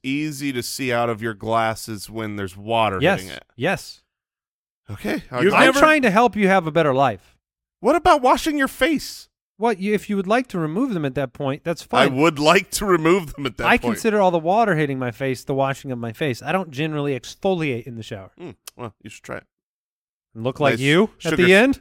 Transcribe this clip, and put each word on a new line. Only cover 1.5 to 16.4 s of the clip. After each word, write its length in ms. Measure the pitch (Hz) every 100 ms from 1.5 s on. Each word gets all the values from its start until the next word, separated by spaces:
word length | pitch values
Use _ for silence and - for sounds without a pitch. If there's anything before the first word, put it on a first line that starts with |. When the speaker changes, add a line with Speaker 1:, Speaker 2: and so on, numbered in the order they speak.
| 113 113 110 - 107 -
Speaker 1:
when 280 | 110 107 104
there's 200 | 98 98
water 420 | 104 113 107 95
Speaker 2:
Yes. 200 | 165 196
Speaker 1:
hitting 140 | 95
it. 100 | 64 - -
Speaker 2:
Yes. 460 | 151 180 - - _ _ _ _ _ _ _ _ -
Speaker 1:
Okay. 320 | 101 208 247 -
I 100 | 127
Speaker 3:
You've 120 | 180
Speaker 1:
got 60 | 226
Speaker 2:
I'm 60 | 262
Speaker 3:
never 140 | 269
Speaker 2:
trying 220 | 311 311
to 80 | 247
help 260 | 196 240 202
you 100 | 190
have 200 | 190 160
a 40 |
better 220 | 156 151
life. 420 | 131 139 98 _ _ _ _ _ _
Speaker 1:
What 160 | 202 330
about 260 | 359 302
washing 340 | 254 294 320 294
your 120 | 269
face? 560 | - 262 285 - - - _ _ _
Speaker 2:
What 240 | 226 185
you, 120 | 196
if 160 | 208 -
you 60 |
would 140 | 202 185
like 180 | 233 254
to 100 | 180
remove 360 | 156 170 277
them 100 | 180
at 120 | 143 131
that 160 | 131
point, 320 | - 139 143
that's 180 | 165 170 -
Speaker 1:
I 160 | 123 139
Speaker 2:
fine. 100 | 127
Speaker 1:
would 220 | 165 143
like 320 | 151 190 -
to 140 | - 202
remove 480 | 175 160 190 147
them 100 | -
at 120 | 139 -
that 100 | 120
Speaker 2:
I 40 | 240
Speaker 1:
point. 180 | 240
Speaker 2:
consider 260 | - 226 208
all 100 | 185
the 80 | 170
water 380 | 160 208 226 156
hitting 240 | 143 131
my 100 | 123
face 320 | 110 135 123
the 100 | -
washing 360 | 135 135 135 139
of 80 | 123
my 140 | 117
face. 280 | 113 156 117